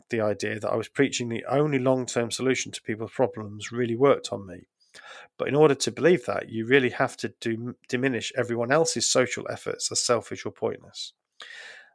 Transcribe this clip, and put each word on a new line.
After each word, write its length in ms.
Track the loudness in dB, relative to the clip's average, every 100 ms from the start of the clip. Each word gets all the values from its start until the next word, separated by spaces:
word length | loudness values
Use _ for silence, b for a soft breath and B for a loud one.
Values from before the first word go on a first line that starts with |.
| _
the 120 | 0
idea 380 | 0 0 -4 -4
that 120 | -2
I 40 | -2
was 120 | -2
preaching 420 | 2 2 2 -4
the 160 | -4 0
only 320 | 2 2 2
long-term 540 | 2 2 0 -2 -2
solution 400 | -2 0 0 -4
to 100 | -10
people's 300 | -8 -8 -6
problems 600 | 0 0 -2 -10 -12 -8
really 240 | -4 -2 4
worked 380 | 4 4 0
on 140 | -8 -8
me. 200 | -16 -18 _ B B B B B -4
But 100 | 0
in 80 | 6
order 200 | 6 6
to 160 | -2
believe 340 | 2 4 4 0
that, 240 | -6 -4
you 160 | -6 4
really 240 | 4 4
have 260 | 0 -2 -2
to 120 | -8 -6
do, 360 | -4 -4 -6 -10 -6
diminish 460 | -2 0 0 -4 -4
everyone 360 | -2 -2 2
else's 360 | 2 2 0 2
social 380 | 2 2 -2 -8
efforts 400 | -8 -8 -6 -4
as 100 | -2
selfish 420 | 0 0 -2 -10 -10
or 40 |
pointless." 640 | -4 -6 -6 -14 -16 -16 _ _ _ B B B B B